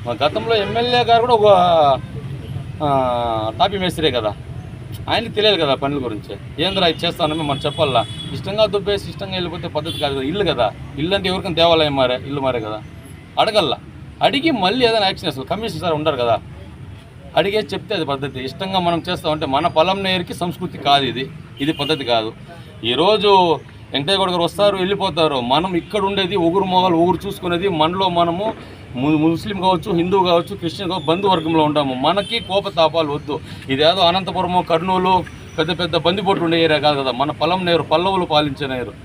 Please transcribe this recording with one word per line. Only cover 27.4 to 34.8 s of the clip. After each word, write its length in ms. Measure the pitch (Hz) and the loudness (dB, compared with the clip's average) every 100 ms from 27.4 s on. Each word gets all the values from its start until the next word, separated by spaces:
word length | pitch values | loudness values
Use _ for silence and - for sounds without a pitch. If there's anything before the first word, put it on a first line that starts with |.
| 180 175 196 160 | -2 0 0 2
మనలో 260 | 156 185 190 175 | 0 2 0 2
మనము 260 | 170 175 214 220 - - - 123 | 0 0 -4 -6 -16 -18 -12 -2
ము-, 200 | 143 156 | 2 4
ముస్లిం 340 | 160 165 214 190 185 | 2 0 -4 0 2
కావచ్చు, 240 | 185 175 175 | 2 0 0
హిందూ 180 | 180 196 180 | 2 2 4
కావచ్చు, 240 | 175 170 202 | 2 2 -6
క్రిస్టియన్ 300 | 165 165 185 | -6 -6 -6
కావచ్చు, 180 | 185 139 | -2 0
బంధువర్గంలో 500 | 170 196 180 156 165 151 | 2 4 2 2 2 4
ఉంటాము. 260 | 151 135 127 143 | 2 0 0 2
మనకి 300 | 190 190 226 - | 2 0 -6 -2
కోపతాపాలు 600 | 190 190 165 160 165 151 147 | -2 0 2 2 2 -2 -4
వద్దు. 200 | 147 143 - - - | -6 -8 -8 -14 -4
ఇదేదో 280 | 135 151 190 170 | 2 4 4 2
అనంతపురము, 500 | 185 185 180 175 180 175 | 2 -2 -4 0 0 2
కర్నూలు 440 | 165 | 0